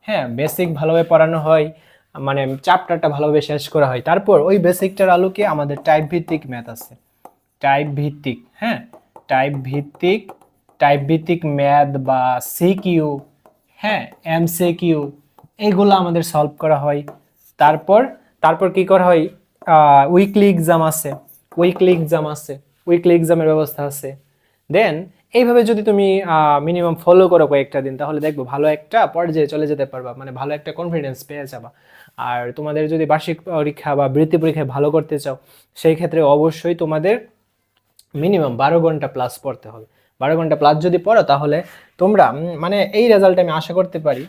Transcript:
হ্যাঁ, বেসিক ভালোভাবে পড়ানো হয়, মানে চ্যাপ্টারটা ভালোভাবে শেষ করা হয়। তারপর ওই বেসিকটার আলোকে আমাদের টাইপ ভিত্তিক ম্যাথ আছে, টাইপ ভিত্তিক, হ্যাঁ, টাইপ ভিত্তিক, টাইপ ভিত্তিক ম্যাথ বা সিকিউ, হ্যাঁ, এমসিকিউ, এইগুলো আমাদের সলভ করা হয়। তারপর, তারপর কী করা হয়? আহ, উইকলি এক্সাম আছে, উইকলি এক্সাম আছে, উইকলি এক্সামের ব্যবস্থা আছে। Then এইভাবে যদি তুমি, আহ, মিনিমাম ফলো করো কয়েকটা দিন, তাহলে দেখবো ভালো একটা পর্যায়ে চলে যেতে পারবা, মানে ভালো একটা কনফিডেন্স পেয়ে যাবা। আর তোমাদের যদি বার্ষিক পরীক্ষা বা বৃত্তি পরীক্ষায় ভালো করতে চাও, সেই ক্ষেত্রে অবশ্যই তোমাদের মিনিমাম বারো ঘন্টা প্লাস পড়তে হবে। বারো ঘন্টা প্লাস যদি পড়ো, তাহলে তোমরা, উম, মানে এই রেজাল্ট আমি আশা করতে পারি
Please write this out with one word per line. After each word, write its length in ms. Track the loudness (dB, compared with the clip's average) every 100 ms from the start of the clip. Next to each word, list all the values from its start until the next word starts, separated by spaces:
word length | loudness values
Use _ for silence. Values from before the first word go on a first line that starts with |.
| -4
হ্যাঁ, 180 | -6 -4 -4
বেসিক 300 | -6 -4 -4 -2
ভালোভাবে 260 | 0 0 2
পড়ানো 280 | 2 2 0
হয়, 260 | 2 2 2 -8 _ _ _ -10
মানে 260 | -6 -4 -4 -6 0
চ্যাপ্টারটা 420 | 0 2 -2 -2 -2
ভালোভাবে 260 | 0 0
শেষ 220 | 0 -8 -4
করা 140 | 0 0
হয়। 120 | -2
তারপর 360 | -2 -2 4 2 4
ওই 60 | 2 2
বেসিকটার 440 | 0 -4 -2 2
আলোকে 340 | 2 0 -2 -4
আমাদের 240 | -2 -4 -6 0
টাইপ 160 | 0 0
ভিত্তিক 300 | -6 -4 -8 -8
ম্যাথ 160 | -14 -14 -18
আছে, 180 | -20 -20 _ _ -20 _ _ _
টাইপ 260 | 0 0 0 -4
ভিত্তিক, 380 | -6 -6 -10 -10 _ _
হ্যাঁ, 180 | -6 -6 -10 -20 _ -20 _
টাইপ 260 | 0 0 -4 -6
ভিত্তিক, 520 | -8 -8 -4 -2 -2 -4 -20 _ _ _ _
টাইপ 220 | 2 2 0
ভিত্তিক 320 | -2 0 -4 -2 -2
ম্যাথ 320 | 2 4 2 -2 -2
বা 140 | 0 0 -2 -6 -2
সিকিউ, 540 | 0 0 0 -2 -2 -6 -12 _ _ _ _ _
হ্যাঁ, 240 | -6 -6 -8 -14 -4 -2
এমসিকিউ, 640 | -2 0 -2 0 0 0 -2 -12 _ _ _ _ -2
এইগুলো 260 | 2 4 4
আমাদের 220 | 2 -2 -2
সলভ 200 | -2 -2 -2
করা 140 | 0 0
হয়। 180 | 0 -4 -6 -18 _ _ _ _
তারপর, 420 | 2 2 2 2 2 -6 _ _
তারপর 240 | 0 2 0 0
কী 100 | 2
করা 200 | 4 4
হয়? 140 | 2 2 -8 _ _ 2
আহ, 360 | 4 8 6 6 4
উইকলি 320 | 2 4 4
এক্সাম 280 | 2 2 2 0
আছে, 200 | -2 -8 -12 _ _ _ 0
উইকলি 300 | 0 2 2 2
এক্সাম 280 | 0 -2 -4
আছে, 200 | -10 -14 -16 _ _ -2
উইকলি 240 | 0 4 2
এক্সামের 280 | 2 2 2
ব্যবস্থা 300 | 0 -2 -6 -10
আছে। 180 | -8 -14 -16 _ _ _ _ _
Then 260 | 0 0 -2 -10 _ _ 0
এইভাবে 240 | 2 4 2
যদি 120 | 0 0
তুমি, 180 | 2 2 0
আহ, 360 | 0 2 2 2 0
মিনিমাম 300 | -2 -2 -2
ফলো 220 | 4 6 6
করো 140 | 4 4
কয়েকটা 320 | 2 -2 -6 -6
দিন, 80 | -8
তাহলে 180 | -8 -4 -4
দেখবো 180 | -6
ভালো 220 | -8 -2 -2
একটা 320 | -2 -2 0 0 -2
পর্যায়ে 320 | -4 -2 -2
চলে 120 | -2 -4
যেতে 140 | -4 -6
পারবা, 260 | -8 -14 -16
মানে 120 | -16 -10
ভালো 120 | -8 -8
একটা 140 | -10 -10
কনফিডেন্স 380 | -6 -6 -6 -12 -14
পেয়ে 160 | -14 -14
যাবা। 180 | -16 -18 _ _ -20 -20 -12
আর 240 | -8 -6 -8 -8
তোমাদের 260 | -6 -4 -2
যদি 120 | -2 0
বার্ষিক 320 | 0 -2 -10 -6 -4
পরীক্ষা 320 | -4 -6 -6 -2
বা 60 | 0 0
বৃত্তি 220 | 0 0
পরীক্ষায় 260 | 0 -2 -6 -2
ভালো 120 | 0 0
করতে 200 | -2 -8
চাও, 120 | -8 -12 _ _ _ -2
সেই 180 | -2 0
ক্ষেত্রে 240 | -2 0 2 4
অবশ্যই 400 | 2 -2 -6 -4
তোমাদের 320 | -4 -2 -2 -2 -6 _ _ _ _ _ _ _ _ -4
মিনিমাম 320 | -2 0 -2 0
বারো 160 | 0 2 0
ঘন্টা 220 | -2 -6 -6
প্লাস 180 | -8 -8
পড়তে 240 | -12 -12 -16
হবে। 120 | -20 -20 _ _ _
বারো 120 | -2 -2
ঘন্টা 160 | 0 2
প্লাস 140 | 2 2 0
যদি 120 | 0 2
পড়ো, 140 | 2 4
তাহলে 260 | 0 0 -4 -6 -18 _ _
তোমরা, 240 | 0 4 4
উম, 240 | 2 -8 -6
মানে 140 | -4 -2 -2 2
এই 60 | 4
রেজাল্ট 240 | 6 6 4
আমি 80 | 0 -2
আশা 140 | -4 -4
করতে 180 | -2 -2 -4
পারি 160 | -4